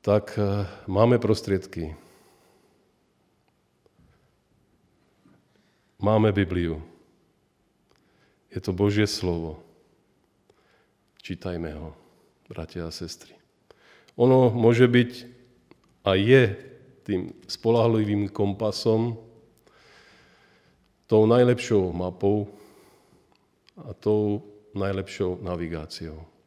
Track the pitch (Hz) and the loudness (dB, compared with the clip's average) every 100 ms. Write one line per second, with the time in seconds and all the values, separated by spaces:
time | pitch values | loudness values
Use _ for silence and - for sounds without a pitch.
0 | - 104 104 - 101 101 95 - - 95 | 2 0 0 -4 -4 -4 -6 -12 -4 2
1 | 117 123 107 107 - 95 - - 80 80 | 4 2 0 -2 -2 -6 -6 -12 -12 -14
2 | _ _ _ _ _ _ _ _ _ _ | _ _ _ _ _ _ _ _ _ _
3 | _ _ _ _ _ _ _ _ _ _ | _ _ _ _ _ _ _ _ _ _
4 | _ _ _ _ _ _ _ _ _ _ | _ _ _ _ _ _ _ _ _ _
5 | _ _ _ _ _ _ _ _ _ _ | _ _ _ _ _ _ _ _ _ _
6 | 101 110 107 101 90 90 85 78 - - | 0 4 2 2 -2 -2 -4 -6 -12 -20
7 | _ _ _ _ _ _ _ _ _ _ | _ _ _ _ _ _ _ _ _ _
8 | _ _ _ _ _ - - 90 104 104 | _ _ _ _ _ -10 -8 0 0 2
9 | 104 - 92 85 82 78 - _ _ _ | -2 -2 -4 -4 -8 -12 -20 _ _ _
10 | _ _ _ _ _ _ _ _ _ _ | _ _ _ _ _ _ _ _ _ _
11 | _ _ - 92 165 143 82 78 80 - | _ _ -14 -10 -8 -8 -8 -10 -16 -18
12 | _ _ _ _ _ 110 80 85 82 - | _ _ _ _ _ -14 -12 -12 -12 -12
13 | 85 - - _ _ _ _ _ _ _ | -14 -16 -20 _ _ _ _ _ _ _
14 | _ - 120 131 123 117 113 117 123 123 | _ 2 6 6 4 6 4 6 6 6
15 | 117 - - - _ _ _ - _ _ | 2 -6 -20 -20 _ _ _ -20 _ _
16 | 98 95 104 131 113 101 - - - _ | 0 0 4 4 4 -2 -16 -20 -20 _
17 | - 104 - - - - 113 117 117 110 | -6 -4 -6 -14 -18 -4 0 2 2 2
18 | 104 104 104 - 101 98 107 - 117 110 | 0 -2 -4 -2 -4 -2 -6 -2 0 0
19 | 117 113 - - _ _ _ _ _ - | -2 -8 -16 -20 _ _ _ _ _ -20
20 | _ _ _ _ _ _ _ _ _ _ | _ _ _ _ _ _ _ _ _ _
21 | _ 107 110 120 123 120 - 107 92 87 | _ 4 6 6 4 2 0 0 0 -4
22 | 90 90 98 104 104 - - _ _ _ | -6 -2 -2 0 -4 -14 -20 _ _ _
23 | _ _ _ _ _ _ _ - 139 98 | _ _ _ _ _ _ _ -20 -18 -6
24 | 107 107 104 104 - - _ 98 98 98 | -2 0 0 -4 -8 -20 _ -6 -4 -6
25 | 95 - 92 90 90 87 85 82 78 - | -8 -6 -6 -6 -8 -8 -8 -10 -12 -14
26 | 82 78 82 _ | -14 -14 -20 _